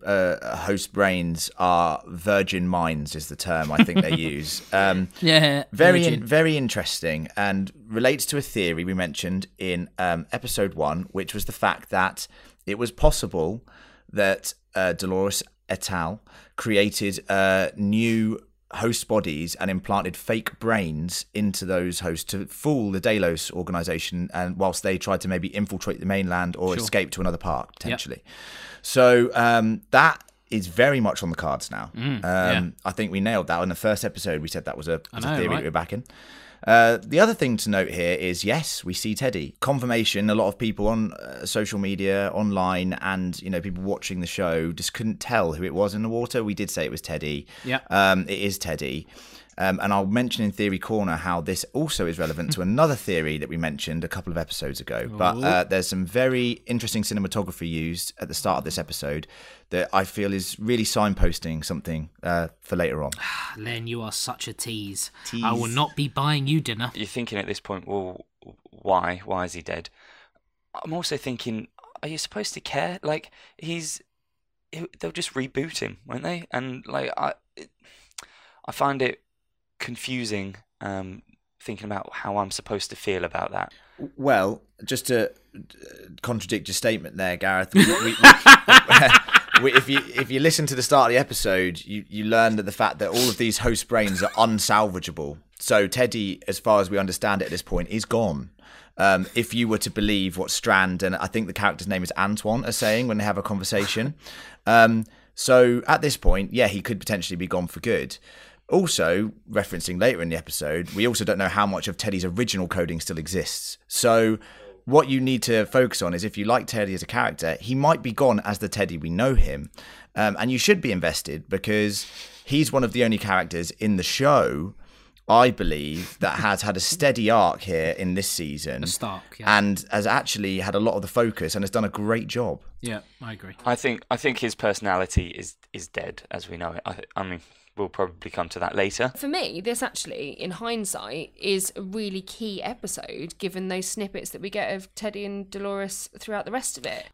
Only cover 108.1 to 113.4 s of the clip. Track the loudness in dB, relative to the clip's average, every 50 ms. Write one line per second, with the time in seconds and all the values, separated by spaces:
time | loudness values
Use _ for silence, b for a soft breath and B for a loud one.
108.1 | -8 -16 B B B B B B B B B 0 2 2 2 2 0 0 2 2
109.1 | 2 2 0 -2 -6 -10 _ -4 -2 -2 -2 -2 -6 -8 -6 -6 -2 2 2 2
110.1 | 2 2 -2 -4 -4 -6 -6 -8 -8 -6 -4 -2 -2 -4 -4 -6 -2 0 2 2
111.1 | 2 0 0 -2 0 0 0 0 2 2 0 2 0 -2 -4 -6 -8 -6 -4 -4
112.1 | -2 -2 -4 -4 -2 -2 -2 -2 0 -4 -4 -2 -2 -2 -2 -2 -2 -6 -6 -6
113.1 | -6 -8 -6 -4 -4 -4